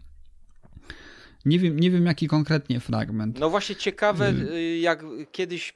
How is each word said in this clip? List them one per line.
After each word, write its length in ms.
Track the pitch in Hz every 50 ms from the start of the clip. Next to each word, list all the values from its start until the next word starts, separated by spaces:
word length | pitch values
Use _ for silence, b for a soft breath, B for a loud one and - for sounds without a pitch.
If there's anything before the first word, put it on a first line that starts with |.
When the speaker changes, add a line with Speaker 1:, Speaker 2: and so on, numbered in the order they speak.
| - - - - - - - - - - - - - - - B B B B B B B B B B B B B B
Speaker 1:
Nie 140 | 139 160 180
wiem, 200 | 185 170 151 151
nie 120 | 170 180
wiem, 140 | 180 175 170
jaki 220 | 170 151 - 160 143
konkretnie 520 | 151 151 147 143 160 151 - - 123 120
fragment. 600 | - - 117 110 110 92 110 107 107 110 113 131
Speaker 2:
No 100 | 151 160
właśnie 260 | 180 202 190 - 202
ciekawe, 540 | - - 196 185 - 220 208 196 165 208 202
Speaker 1:
Y- 220 | 190 131 131 139 165
Speaker 2:
y, 240 | 165 165 165 165 165
jak 260 | 165 170 165 151 156 156 113 135 147 -
kiedyś 420 | - - 185 175 175 156 - - -